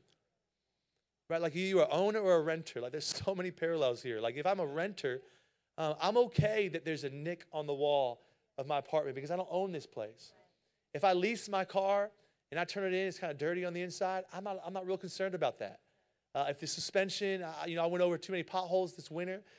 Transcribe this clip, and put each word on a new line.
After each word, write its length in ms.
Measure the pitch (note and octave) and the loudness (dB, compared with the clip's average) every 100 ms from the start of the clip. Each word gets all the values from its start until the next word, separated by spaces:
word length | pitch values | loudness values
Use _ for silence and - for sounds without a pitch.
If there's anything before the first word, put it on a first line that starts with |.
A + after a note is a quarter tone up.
| _ _ _ _ _ _ _ _ _ _ _ _ - | _ _ _ _ _ _ _ _ _ _ _ _ -4
Right? 140 | E3 | -2
Like, 140 | E3+ D3+ | 0 0
you 240 | F#3+ F#3+ | 2 4
are 80 | D3 | 6
owner 280 | D3 G3+ G#3+ | 4 2 2
or 160 | G3 F3 | 6 6
a 60 | |
renter. 380 | D#3 D#3+ D#3 - | 4 0 -4 -8
Like, 100 | B2 | -6
there's 120 | D#3 - | -4 -4
so 280 | - - | -2 -2
many 160 | F#3+ F#3 | -2 -4
parallels 540 | F3 E3 E3 C3+ A#2+ | -2 0 2 2 2
here. 180 | B2+ A2 | -2 -2
Like, 140 | A2+ B2+ | -2 0
if 100 | D#3 | 0
I'm 140 | G3 | 2
a 60 | D#3 | 0
renter, 580 | D3 F#3+ G3+ C#3 B2+ - _ _ _ _ - | -2 -4 -2 -4 -4 -8 _ _ _ _ -4
uh, 200 | D#3 D3+ | -2 2
I'm 180 | E3+ A3+ | 4 4
okay 500 | A#3+ - G#3 G#3+ G3 | 4 4 4 4 0
that 180 | E3 D#3+ | -2 -4
there's 180 | D#3 | -4
a 60 | C3+ | -4
nick 360 | C#3 D#3 F3 - | -6 -6 -8 -8
on 140 | D#3 D3 | -6 -2
the 80 | |
wall 480 | C#3+ D3 C#3+ B2+ A#2+ _ _ _ - | 0 4 4 2 -2 _ _ _ -10
of 80 | C3+ | -2
my 100 | D3 | -2
apartment 380 | C3 D#3 C#3+ C3 | 0 0 0 -4
because 160 | C#3+ | -4
I 40 | F3 | -4
don't 140 | F#3 | -2
own 220 | F3 G3 | -2 -2
this 160 | E3 - | -4 -8
place. 460 | - G#2+ A2+ - - _ _ _ _ _ | -8 -8 -10 -20 -20 _ _ _ _ _
If 100 | D3 | 2
I 100 | G3 | 4
lease 360 | F3+ G3 A#3 - | 4 2 0 -2
my 160 | G3 F#3 | -2 0
car 460 | F#3+ F#3+ G3+ G#3 - _ _ _ | 0 2 2 0 -6 _ _ _
and 80 | D3+ | -4
I 40 | |
turn 200 | F3 G3+ F#3+ | -4 -2 0
it 100 | F#3 | 0
in, 120 | F#3+ | 0
it's 100 | - | -2
kinda 160 | F3 | -6
dirty 320 | C#3+ D3+ F3 F3+ | -2 -2 0 -2
on 80 | |
the 80 | F3 | -4
inside, 440 | F3+ - F#3 F#3+ F#3 | -6 -2 -2 -2 -6
I'm 120 | F3+ | -8
not, 160 | G3+ F#3+ | -8 -8
I'm 80 | E3+ | -6
not 140 | F#3+ F#3 | -6 -4
real 120 | F#3 | -4
concerned 360 | F#3 - F#3+ | -4 -4 -2
about 240 | F3+ C#3 - | 0 0 0
that. 200 | G2+ - _ _ _ _ _ C3 | -6 -10 _ _ _ _ _ -2
Uh, 100 | C#3+ | -2
if 100 | C#3+ | -2
the 80 | D#3 | -6
suspension, 760 | - - G3 F#3+ - G3+ F#3+ | -6 0 2 2 0 -2 -2
I, 220 | E3+ D#3 D#3+ | -4 -6 -4
you 100 | E3+ | 0
know, 80 | |
I 40 | E3+ | 2
went 160 | F3+ | 4
over 160 | F3+ E3 | 4 2
too 120 | - | -2
many 120 | F#3 | -4
potholes 500 | D#3+ F#3 F3+ F#3 F3+ | -2 -2 2 2 2
this 160 | - D3 | -4 -10
winter, 320 | D#3 F3+ F#3+ G#3 | -6 -6 -8 -12